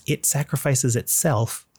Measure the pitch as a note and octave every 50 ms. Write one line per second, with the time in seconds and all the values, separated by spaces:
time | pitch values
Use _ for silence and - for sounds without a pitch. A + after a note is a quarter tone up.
0 | - - D3+ - - - - C#3+ D#3 - D3+ - - D3 C3+ - - B2 A#2 A#2+
1 | - - - - - D#3+ A#2+ G#2+ A2+ - - - - _ _